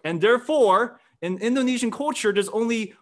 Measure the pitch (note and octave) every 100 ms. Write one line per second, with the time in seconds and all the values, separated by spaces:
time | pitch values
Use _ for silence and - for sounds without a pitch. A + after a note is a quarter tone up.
0 | D#3 E3+ G3 B3 B3 D4+ A3 F#3 A#3+ -
1 | _ _ E3+ F#3 A3 C4 B3+ B3 A#3 -
2 | D4 - G#3+ G3+ G3 A3 A3+ A3+ G#3 -